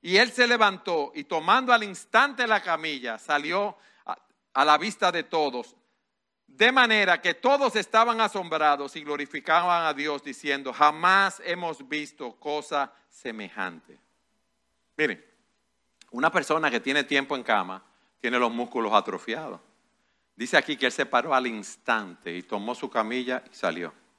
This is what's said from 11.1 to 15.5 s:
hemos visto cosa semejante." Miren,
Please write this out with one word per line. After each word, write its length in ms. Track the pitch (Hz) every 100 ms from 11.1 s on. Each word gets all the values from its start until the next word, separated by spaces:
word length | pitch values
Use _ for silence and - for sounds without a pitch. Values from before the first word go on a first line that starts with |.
| 190 196 -
hemos 420 | - 175 175 156 135
visto 460 | 151 147 _ 127 -
cosa 540 | 147 151 147 147 135 _ _
semejante." 920 | _ 123 110 98 104 95 82 _ 71 _ _ _ _ _ _ _ _ _ -
Miren, 300 | 151 - _ _ _